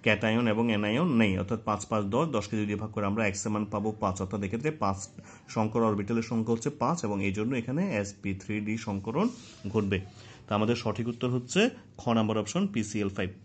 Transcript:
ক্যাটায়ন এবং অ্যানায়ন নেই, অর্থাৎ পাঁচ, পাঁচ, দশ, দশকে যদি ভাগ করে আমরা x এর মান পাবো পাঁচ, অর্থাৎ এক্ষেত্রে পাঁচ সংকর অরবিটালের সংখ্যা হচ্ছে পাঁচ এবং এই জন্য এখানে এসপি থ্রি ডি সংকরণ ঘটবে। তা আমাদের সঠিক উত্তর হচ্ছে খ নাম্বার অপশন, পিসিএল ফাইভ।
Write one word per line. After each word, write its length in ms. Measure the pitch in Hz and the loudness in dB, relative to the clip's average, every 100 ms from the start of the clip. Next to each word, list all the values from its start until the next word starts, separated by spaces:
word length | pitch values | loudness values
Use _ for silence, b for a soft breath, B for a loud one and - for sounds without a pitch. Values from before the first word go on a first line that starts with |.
ক্যাটায়ন 460 | 117 107 110 113 120 | 4 2 4 4 4
এবং 200 | 107 117 | 2 2
অ্যানায়ন 480 | 104 104 117 175 117 | 2 2 2 2 4
নেই, 220 | 107 92 | 4 2
অর্থাৎ 260 | 98 113 | 0 -2
পাঁচ, 220 | 110 101 - | -2 -4 0
পাঁচ, 200 | 110 98 | -2 2
দশ, 220 | 117 165 | 0 2
দশকে 300 | 120 98 110 | 0 -2 -2
যদি 180 | 104 104 | 0 -2
ভাগ 160 | 110 | -2
করে 140 | 110 101 | -2 0
আমরা 220 | 107 104 | 2 0
x 60 | |
এর 160 | 98 110 | 0 -2
মান 160 | 107 104 | -2 -2
পাবো 260 | 107 107 | -2 -2
পাঁচ, 300 | 107 101 95 | 0 -2 0
অর্থাৎ 200 | 95 107 | -4 -4
এক্ষেত্রে 300 | 98 113 151 | -4 -2 -4
পাঁচ 500 | 156 101 95 - - B B - | 0 -2 -2 -6 -16 B B -6
সংকর 340 | - 107 117 | -2 2 4
অরবিটালের 400 | 113 104 101 117 | 4 2 0 -2
সংখ্যা 300 | 113 117 110 | 0 -2 0
হচ্ছে 160 | 117 143 | 0 -2
পাঁচ 340 | 139 120 170 | -2 0 0
এবং 220 | 104 101 101 | -2 0 0
এই 60 | |
জন্য 240 | 98 110 131 | 0 0 -2
এখানে 400 | 113 143 196 113 | -2 -2 0 0
এসপি 360 | 98 101 101 | -2 -4 -6
থ্রি 260 | 95 - 107 | -6 -4 -4
ডি 180 | 104 113 | -2 -4
সংকরণ 520 | 110 101 101 127 226 - B B 98 | -2 -4 -2 0 0 -2 B B -2
ঘটবে। 320 | 107 101 98 - B B B - | 0 2 0 -2 B B B -2
তা 80 | 104 | 2
আমাদের 200 | 107 120 | 4 2
সঠিক 320 | 113 104 117 | 0 -2 -4
উত্তর 220 | 117 123 | -2 -2
হচ্ছে 400 | 123 127 175 240 - B - | -2 0 2 2 0 B -6
খ 120 | - | 2
নাম্বার 280 | 113 107 110 | 4 4 2
অপশন, 300 | 104 175 196 | 0 0 0
পিসিএল 420 | 120 104 110 98 | 0 -2 0 -2
ফাইভ। 200 | 98 95 - | -2 -4 -6